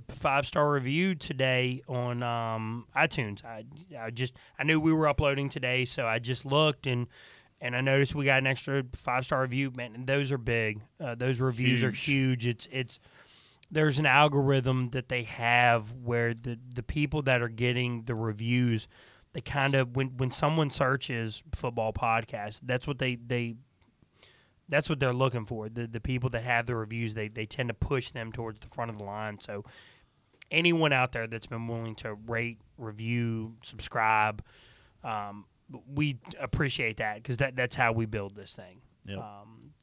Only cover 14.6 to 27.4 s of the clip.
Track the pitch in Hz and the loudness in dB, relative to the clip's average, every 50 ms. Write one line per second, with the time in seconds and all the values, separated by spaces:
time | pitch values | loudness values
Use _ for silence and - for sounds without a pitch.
14.6 | 123 131 127 127 127 120 117 131 120 - 131 123 117 - - - 117 117 120 120 | 4 2 2 2 0 -2 -4 -6 -6 -4 -4 -4 -4 -6 -6 -2 2 4 6 6
15.6 | 123 120 117 117 104 110 120 127 123 117 120 120 117 117 117 113 117 127 117 117 | 8 8 6 4 2 -2 -10 -10 -4 -2 0 2 2 0 0 -2 -6 -8 -8 -8
16.6 | 127 127 123 120 113 - - 151 147 139 147 156 139 135 127 123 120 117 113 110 | -10 -12 -10 -10 -8 -4 -2 -2 0 0 0 0 2 2 2 2 2 0 -2 0
17.6 | 123 123 123 123 123 120 120 117 113 127 120 110 113 113 107 104 113 117 123 123 | 0 2 2 2 0 0 -2 -4 -4 -4 -4 -2 -2 -2 -2 -2 0 2 4 4
18.6 | 123 120 113 110 - - - - - - - - _ _ - - - - - 143 | 6 4 4 2 0 -4 -16 -20 -20 -20 -20 -20 _ _ -12 -12 -8 -4 -2 0
19.6 | 135 139 139 135 131 123 120 131 131 131 127 123 131 123 - - - 147 160 160 | 2 4 4 4 2 2 0 0 -2 -2 0 -2 -2 -2 0 0 0 2 2 2
20.6 | 156 139 - - 143 127 135 131 - - 127 117 113 110 104 - - - - - | 2 2 2 0 2 2 2 0 -2 -2 -4 -2 -2 -4 -6 -8 -12 -12 -10 -6
21.6 | - 123 117 117 110 110 110 - - 113 113 113 110 - - 107 101 107 107 - | -4 -4 -2 0 -2 0 0 0 0 2 2 2 0 -2 -6 -8 -8 -8 -10 -8
22.6 | - 123 123 123 - 147 139 123 135 127 123 120 120 120 123 120 120 117 117 123 | -4 -2 -2 -2 -2 -4 -4 -2 -2 -2 -4 -4 -4 -4 -4 -2 -2 -4 -6 -10
23.6 | - _ _ _ _ _ _ _ _ _ _ _ - - _ _ _ _ _ _ | -16 _ _ _ _ _ _ _ _ _ _ _ -20 -20 _ _ _ _ _ _
24.6 | _ - 143 147 147 - 160 131 139 127 123 123 131 131 123 120 107 - 123 110 | _ 0 0 2 2 2 0 2 2 2 2 4 2 2 2 0 -4 -4 -6 -6
25.6 | 107 110 113 120 117 113 113 117 - - 127 123 120 131 120 113 113 123 120 117 | -8 -8 -6 -6 -6 -6 -6 -6 -4 -2 -2 0 0 0 -2 -2 0 2 2 2
26.6 | 120 120 123 113 110 104 113 117 117 110 107 113 107 107 107 117 | 2 0 -2 -2 -4 -4 -4 -4 -4 -4 -4 -4 -6 -6 -6 -8